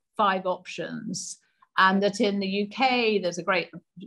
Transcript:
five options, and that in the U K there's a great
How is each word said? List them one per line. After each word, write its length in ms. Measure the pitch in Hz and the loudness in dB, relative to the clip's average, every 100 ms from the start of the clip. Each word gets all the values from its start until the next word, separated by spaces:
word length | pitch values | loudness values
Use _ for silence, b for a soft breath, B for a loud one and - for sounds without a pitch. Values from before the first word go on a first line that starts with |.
| _ - | _ 0
five 280 | 208 190 | 0 0
options, 920 | 185 175 - - 160 - - 180 - - _ _ _ - | -2 -6 -8 -10 -8 -8 -8 -8 -10 -16 _ _ _ 2
and 240 | 190 196 | 4 6
that 180 | 202 196 | 2 2
in 180 | 202 202 | 0 0
the 80 | 196 | -2
U 200 | 196 202 | -2 -4
K 500 | 208 262 247 226 202 | 0 2 2 2 2
there's 200 | 175 170 | 0 -4
a 40 | |
great 280 | 165 180 - 170 _ - | 0 0 -2 -12 _ -20